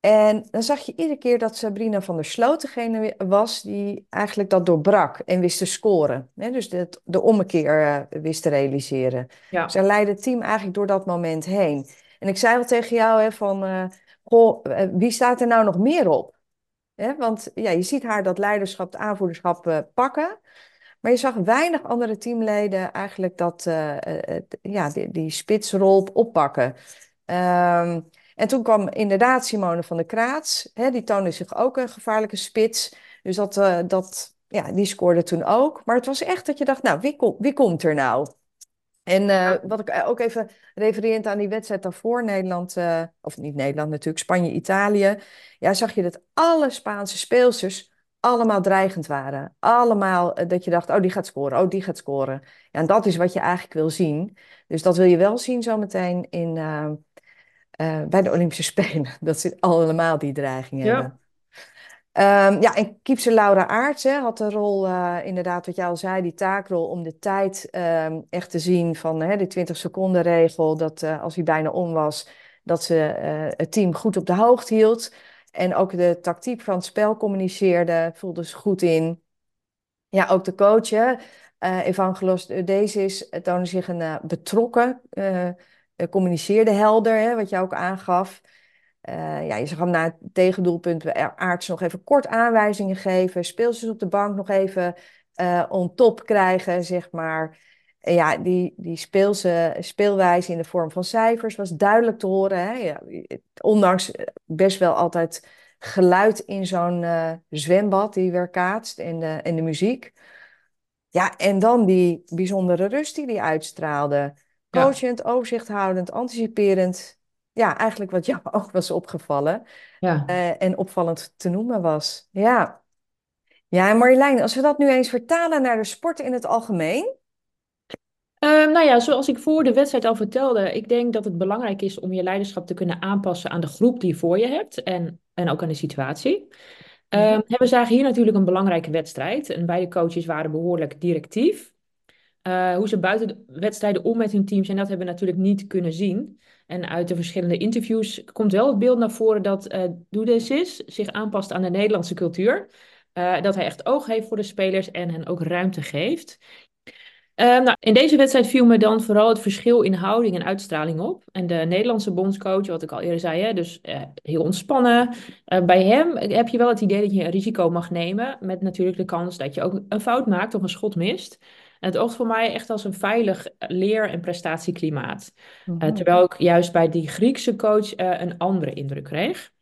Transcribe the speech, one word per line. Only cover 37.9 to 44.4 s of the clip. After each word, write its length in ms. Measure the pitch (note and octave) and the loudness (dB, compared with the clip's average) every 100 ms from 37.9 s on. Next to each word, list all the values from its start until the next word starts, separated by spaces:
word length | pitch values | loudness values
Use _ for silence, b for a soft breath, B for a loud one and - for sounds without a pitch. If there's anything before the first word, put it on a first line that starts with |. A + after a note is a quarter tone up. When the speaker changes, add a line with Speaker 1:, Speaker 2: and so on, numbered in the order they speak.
Speaker 1:
nou?" 320 | D3 C3 A#2+ D3 _ _ _ - _ _ _ | 2 2 0 -2 _ _ _ -20 _ _ _
En, 200 | - F#3+ | 0 0
eh, 60 | G3+ | 4
Speaker 2:
Ja. 320 | F#3+ F#3 F#3 F#3+ | 2 2 0 -2
Speaker 1:
wat 140 | G#3+ | -6
ik, 80 | G#3+ | -4
eh, 200 | - - | -4 -2
ook 120 | A#3+ | -2
even 280 | A#3 A3+ A3 b b | -2 -4 -8 b b
refererend 520 | - G#3+ G#3+ A3 A3 G#3+ | -2 -2 0 -2 -2 -2
aan 120 | G3+ | -4
die 100 | G#3 | -4
wedstrijd 340 | A3 G#3+ G3 | -6 -6 -6
daarvoor, 420 | F#3+ F3 A3+ A#3+ | -6 -6 -4 -2
Nederland, 520 | A3+ G3 F#3 F3+ F3+ - | -2 -2 -2 -4 -6 -4
eh, 260 | F3 E3 E3 _ | -2 -2 -4 _
of 180 | - - | -16 -12
niet 160 | D3 | -10
Nederland 360 | C#3+ C#3 C#3+ D3+ | -4 -4 -2 -4
natuurlijk, 280 | D3+ D#3+ D#3+ | -4 -6 -6
Spanje, 320 | - F3+ | -2 0